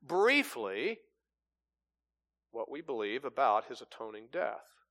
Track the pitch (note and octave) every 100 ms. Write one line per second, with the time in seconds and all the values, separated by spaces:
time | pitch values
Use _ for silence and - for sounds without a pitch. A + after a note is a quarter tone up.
0 | C3 F3 G#3+ C#4+ C#4 - G#2 G2 D#3 A3+
1 | _ _ _ _ _ _ _ _ _ _
2 | _ _ _ _ _ A2+ A2+ C#3 E3 B2
3 | G#2 A#2 C#3 A#2 C3+ G#2 - A#2+ A#2+ -
4 | A2+ G#2+ A2+ D#3+ F#3 G#2+ - _ _